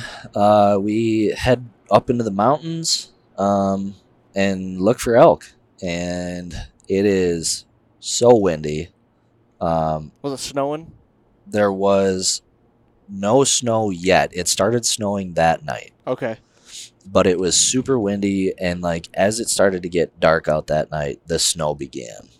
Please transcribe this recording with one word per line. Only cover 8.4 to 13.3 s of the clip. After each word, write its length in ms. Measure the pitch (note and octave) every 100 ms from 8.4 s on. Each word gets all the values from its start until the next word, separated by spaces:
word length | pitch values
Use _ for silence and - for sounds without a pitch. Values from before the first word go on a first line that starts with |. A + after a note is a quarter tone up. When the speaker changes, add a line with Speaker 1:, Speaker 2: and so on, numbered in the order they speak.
| F#2+ D#2 D2+ D2+ E2+ _ _ _ _ _ _ -
Speaker 1:
Um, 520 | E2+ E2 D#2+ D#2 D#2 -
Speaker 2:
Was 100 | C#3+
it 60 | C3
snowing? 540 | - C#3 C#3 D3+ E3 - _ _ _ _ -
Speaker 1:
there 260 | G#2+ G2+
was 680 | F#2+ G2 G2 G2 F#2 F#2 - _ _ _ _ _ _ -
no 360 | G2 G2+